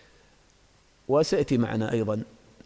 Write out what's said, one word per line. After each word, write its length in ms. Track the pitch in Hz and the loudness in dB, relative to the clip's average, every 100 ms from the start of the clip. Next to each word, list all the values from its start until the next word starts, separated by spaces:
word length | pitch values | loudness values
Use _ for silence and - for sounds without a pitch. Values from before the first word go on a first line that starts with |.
| - - _ _ _ _ _ _ _ _ - | -20 -20 _ _ _ _ _ _ _ _ -2
وسيأتي 500 | 143 160 185 143 127 | 0 2 0 0 0
معنا 340 | 113 110 110 | 0 -2 -2
أيضا 320 | 117 107 107 - - - - | -2 -2 -4 -6 -16 -20 -20